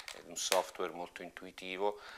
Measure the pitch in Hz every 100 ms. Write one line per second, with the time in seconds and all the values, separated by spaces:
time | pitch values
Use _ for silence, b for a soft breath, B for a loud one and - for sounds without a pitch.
0 | B - 80 85 - 92 - - 90 82
1 | 87 - 87 - 92 - 92 92 104 101
2 | B